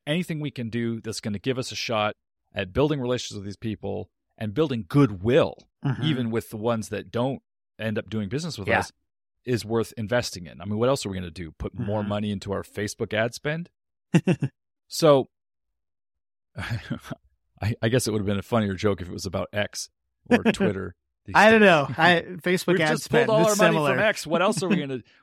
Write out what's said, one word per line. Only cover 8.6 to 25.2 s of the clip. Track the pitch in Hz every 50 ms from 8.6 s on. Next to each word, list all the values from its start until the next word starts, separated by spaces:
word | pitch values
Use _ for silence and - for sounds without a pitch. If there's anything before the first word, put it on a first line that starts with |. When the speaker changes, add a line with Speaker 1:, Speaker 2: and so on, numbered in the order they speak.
| 98 92
Speaker 2:
Yeah. | 117 107
Speaker 1:
us, | 101 - - _ _ _ _ _ _ _ _ _ _
is | - 127 113 98
worth | 104 113 113 107 - -
investing | - 110 95 120 123 117 - - 90 87 76
in." | 60 -
I | 87
mean, | 101 107 107
what | 117 123
else | 139 139 -
are | 104
we | 95
gonna | 92 90 87
do? | 78 92 90 78
Put | 78 - - 107 - 95
more | 123 101 104 107
Speaker 2:
Mm-hmm. | 107 101
Speaker 1:
money | 101 104 107 104
into | 104 98 - 98
our | 98 92 90
Facebook | - - - 104 104 - - 117 101 -
ad | 107 - 123 -
spend? | - - 151 151 160 175 - _ _ _ _ _ _ _ _ -
Speaker 2:
<laughs> | - - - 156 - - 135 - _ _ _ _ _ _ _
Speaker 1:
So | - - 165 156 143 135 123 - _ _ _ _ _ _ _ _ _ _ _ _ _ _ _ _ _ _ _ _ _ _ _ _ _
<laughs> | - - - 120 104 - - - - - - - - _ _ _ _ _ _ _ _
I, | - 104 117 -
I | - 117
guess | 117 127 - 117
it |
would | 104 107
have | 101
been | 98 101 98
a | 92
funnier | - - 117 107 101 95
joke | 87 - 104 98 87
if | 87 87
it | 92
was | 92 87
about | 98 90 95 92 - -
X | 101 104 95 - - - - _ _ _ _ _ _ _ -
or | - - 180
Speaker 2:
<laughs> | 226
Speaker 1:
Twitter. | - - 202 180 98 95 95 92 - _ _ _ _ _ _
These | - 95
Speaker 2:
I | 160 196 220
don't | 226 220
Speaker 1:
days. | 214 196
Speaker 2:
know. | 175 151 139 131 127 -
I, | 160 175 175 165
Speaker 1:
<laughs> | - - 185 175
Speaker 2:
Facebook | - 180 180 180 - -
Speaker 1:
We've | 175 175
Speaker 2:
ad | 160 156
Speaker 1:
just | 156 151 - -
pulled | - - - -
Speaker 2:
spend |
Speaker 1:
all | 220 -
Speaker 2:
is | - -
Speaker 1:
our | 214
money | 202 - - 165
Speaker 2:
similar. | 165 151 143 135
Speaker 1:
from | 127
X. | 202 220 202 - - 143
What | 170 170
else | 180 202 220 - 190
are | 180
we | 202
Speaker 2:
<laughs> | 165
Speaker 1:
gonna, | 147 135 135 123 101 - _ _